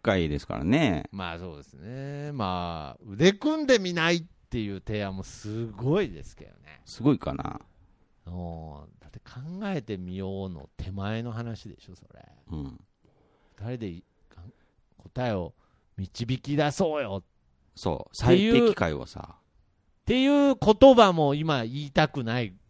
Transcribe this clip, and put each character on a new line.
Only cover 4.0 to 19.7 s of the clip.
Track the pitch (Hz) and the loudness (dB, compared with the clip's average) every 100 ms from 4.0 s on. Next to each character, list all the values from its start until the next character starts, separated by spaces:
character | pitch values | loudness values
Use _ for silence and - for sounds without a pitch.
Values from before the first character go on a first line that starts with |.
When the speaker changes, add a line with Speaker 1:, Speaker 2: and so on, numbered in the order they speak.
| 165 | 0
Speaker 2:
い | 175 | 0
っ | 165 _ _ | -4 _ _
て | 120 | -6
い | 104 95 | -6 -8
う | - | -6
提 | 107 | -4
案 | 101 95 | -4 -6
も | |
す | 92 - 104 110 117 | -12 -12 -10 -8 -8
ご | 98 123 170 | -6 0 0
い | 170 | -2
で | 82 | -8
す | 65 - | -16 -20
け | 50 | -20
ど | 50 | -20
ね。 | - 76 - | -20 -20 -20
Speaker 1:
す | - | -2
ご | 120 | 2
い | 135 | 2
か | - | 0
な。 | 67 - - - _ _ _ _ _ - | -6 -8 -12 -16 _ _ _ _ _ -14
Speaker 2:
お | 87 87 82 80 73 76 - | -10 -10 -10 -14 -16 -20 -20
ー、 | |
だ | - | -20
っ | |
て | - | -20
考 | - 123 143 180 208 | -20 -16 -14 -10 -6
え | 185 | -6
て | 107 98 | -6 -8
み | 90 92 | -8 -8
よ | 95 98 95 | -8 -8 -8
う | |
の | 82 67 - | -10 -14 -14
手 | - | -12
前 | 98 98 113 | -8 -6 -6
の | 117 | -6
話 | 113 117 110 110 | -8 -10 -12 -14
で | - | -20
し | - | -20
ょ、 | 92 | -20
そ | - | -20
れ。 | - - _ - | -20 -20 _ -12
Speaker 1:
う | 156 | -10
ん。 | 139 - _ _ _ _ _ _ _ - | -10 -14 _ _ _ _ _ _ _ -14
Speaker 2:
二 | 104 | -10
人 | 127 | -8
で | 107 | -8
い-、 | 85 - _ _ | -10 -16 _ _
か-、 | - 90 - _ _ _ _ | -20 -20 -20 _ _ _ _
答 | - - 123 | -14 -6 -2
え | |
を | 101 82 - _ _ _ - | -2 -4 -12 _ _ _ -10
導 | 95 - 117 127 | -10 -6 -4 -4
き | - 143 | -2 0
出 | 147 | 0
そ | - 180 151 | 0 0 -2
う | |
よ。 | 120 95 - _ _ _ _ - | -4 -8 -10 _ _ _ _ -8
Speaker 1:
そ | - 76 - | -4 -4 -6
う。 | - | -2
Speaker 2:
っ | - | 4
て | 180 | 6
い | 214 | 6
う | |
Speaker 1:
最 | 240 | 4
適 | 233 - | 4 2
解 | 85 | 0
を | 78 - | -2 -8
さ。 | - - - | -14 -16 -20
Speaker 2:
っ | _ _ _ | _ _ _